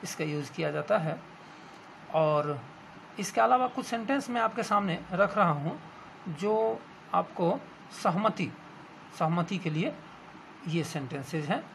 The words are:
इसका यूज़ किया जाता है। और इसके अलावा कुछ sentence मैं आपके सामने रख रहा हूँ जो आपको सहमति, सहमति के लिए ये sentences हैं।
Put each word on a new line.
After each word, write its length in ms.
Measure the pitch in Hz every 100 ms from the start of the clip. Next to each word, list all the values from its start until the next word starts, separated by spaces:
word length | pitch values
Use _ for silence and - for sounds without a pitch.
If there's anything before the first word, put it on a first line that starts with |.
इसका 200 | 180 -
यूज़ 280 | 156 147 139
किया 200 | - 160
जाता 260 | 151 151 208
है। 240 | 160 151 - - - - - - - - -
और 480 | 156 156 151 147 143 - - - - - -
इसके 220 | 202 -
अलावा 260 | 226 254 254
कुछ 180 | 247 247
sentence 440 | 233 214 277 -
मैं 120 | 240
आपके 220 | 226 233
सामने 420 | 220 208 196 165 -
रख 260 | 180 202 208
रहा 120 | 180
हूँ 320 | 147 147 - - - - - -
जो 540 | 147 196 220 220 226 - - -
आपको 460 | 185 170 - 175 254 - - - -
सहमति, 480 | 202 175 214 - 160 - - - - - - -
सहमति 380 | 160 170 165 190
के 120 | 165
लिए 260 | 151 233 - - - - - - - -
ये 160 | 160
sentences 600 | 147 151 135 139 135 165 147
हैं। 160 | 226 -